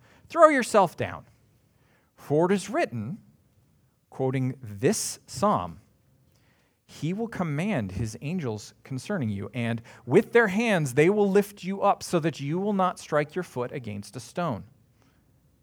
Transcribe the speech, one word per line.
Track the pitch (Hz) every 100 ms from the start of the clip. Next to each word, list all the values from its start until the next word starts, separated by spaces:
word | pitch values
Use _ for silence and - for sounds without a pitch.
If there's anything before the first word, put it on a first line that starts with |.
| _ _ -
throw | 311 320
yourself | 285 226 214 185 -
down. | 101 78 - _ _ _ _ _ _ _ _
For | _ - 147 175
it |
is | 196 180
written," | 269 294 120 107 196 - _ _ _ _ _ _ _ _
quoting | - 131 131 127 131
this | 110 101 131 214 - - -
psalm, | - 202 151 87 82 _ _ _ _ _ _ _ _ _ _ _
"He | - 151
will | 190 233
command | - 170 143 196 175 98
his | 95 113 104
angels | 139 185 135 107 - -
concerning | - 131 - 202 117
you, | 98 104
and | 123 117 117 - -
with | - 151 226
their | 233 226
hands | 185 240 190 147
they | 123 160
will | 208 202
lift | 190 202 -
you | 175 196
up | 202 180
so | - 180
that | 160 -
you | 139 165
will | 202
not | 196 180 -
strike | - 151 147
your | -
foot | 175 - 120
against | 147 117 101 104
a | 127
stone." | - - 170 101 92 _ _ _ _ _ _ _ _ _